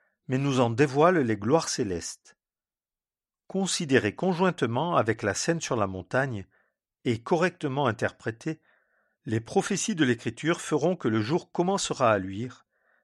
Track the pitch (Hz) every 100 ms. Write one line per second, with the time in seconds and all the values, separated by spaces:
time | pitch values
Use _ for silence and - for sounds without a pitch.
0 | _ _ - 131 139 131 117 117 143 135
1 | 170 175 120 104 107 160 - - 107 85
2 | - - _ _ _ _ _ _ _ _
3 | _ _ _ _ - 190 190 - 156 131
4 | 202 - 185 170 185 170 123 120 170 151
5 | 110 - 104 92 - 170 - 123 98 95
6 | - 131 139 104 95 _ _ _ _ _
7 | 135 113 - 165 180 - 147 135 131 104
8 | 107 - 117 113 160 156 _ _ _ _
9 | _ _ - 110 113 196 - 180 - 175
10 | 131 117 123 - 147 170 - 151 165 180
11 | 120 110 107 175 - - 175 196 - 165
12 | 120 104 95 98 123 - _ _ _ _